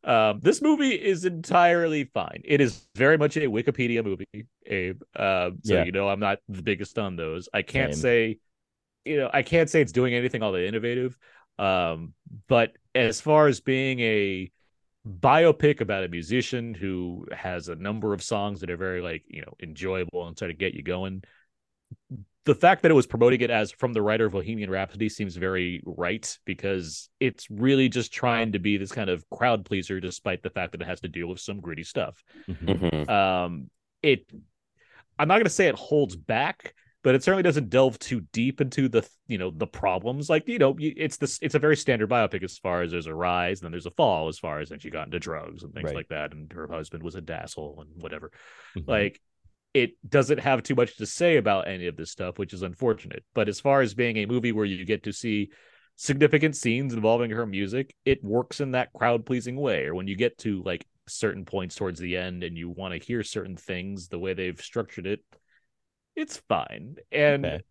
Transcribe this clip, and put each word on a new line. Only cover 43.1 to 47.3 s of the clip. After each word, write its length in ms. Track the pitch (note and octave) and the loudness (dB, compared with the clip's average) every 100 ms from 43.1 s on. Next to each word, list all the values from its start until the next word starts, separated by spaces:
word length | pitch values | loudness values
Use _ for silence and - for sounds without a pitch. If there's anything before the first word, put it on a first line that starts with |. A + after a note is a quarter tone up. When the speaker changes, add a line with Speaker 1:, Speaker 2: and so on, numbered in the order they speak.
Speaker 1:
rise, 460 | D#2+ F2+ F2+ F2 G2 | -4 0 0 0 -4
and 60 | F2 | -8
then 40 | |
there's 160 | E2+ E2+ | -10 -8
a 40 | |
fall 340 | - C#3+ F2 D#2+ | 0 2 2 -2
as 140 | D#2 | -6
far 180 | E2 D2+ | -8 -6
as 120 | D#2 | -8
then 100 | D2 | -12
she 100 | D2+ | -10
got 160 | D#2 D#2 | -10 -6
into 140 | E2+ | -6
drugs 420 | E2 D#2 D#2+ E2 | -6 -8 -10 -16
and 100 | D#2 | -14
things 140 | - D#2 | -8 -6
Speaker 2:
Right. 80 | |
Speaker 1:
like 140 | C#2+ D#2 | -6 -8
that, 240 | D#2 D2+ | -8 -8
and 200 | D2+ D2+ | -10 -16
her 120 | - D2+ | -12 -10
husband 380 | E2 D2+ E2 | -10 -10 -10
was 100 | E2 | -10
a 60 | F2+ | -12
dazzle 580 | D#2+ | -10